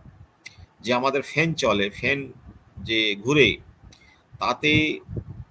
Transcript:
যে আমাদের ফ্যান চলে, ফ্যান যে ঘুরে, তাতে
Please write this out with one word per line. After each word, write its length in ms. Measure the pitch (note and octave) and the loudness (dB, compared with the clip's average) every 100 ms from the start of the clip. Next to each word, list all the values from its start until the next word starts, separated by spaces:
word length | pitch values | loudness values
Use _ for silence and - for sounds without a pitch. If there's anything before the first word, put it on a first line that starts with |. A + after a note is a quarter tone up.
| - - - _ - - - _ | -20 -20 -20 _ -20 -20 -20 _
যে 120 | A2 | -2
আমাদের 280 | B2 C3+ C#3 | 0 0 -2
ফ্যান 320 | - C#3+ E3 | -2 0 0
চলে, 360 | D#3 A#2 G#2 G2+ | 2 2 2 0
ফ্যান 420 | - B2 C#3 C3+ - - - - - | -2 -2 -2 -4 -14 -20 -20 -20 -14
যে 320 | G2 A2+ G#2+ G2+ | -2 0 0 -2
ঘুরে, 420 | A2+ D3 A2+ - - - - - - _ _ - | 0 4 6 4 -8 -20 -20 -20 -20 _ _ -6
তাতে 600 | G#2 B2 D3+ D3+ D#3 - - - - - - | -4 0 2 4 2 -2 -8 -12 -10 -16 -18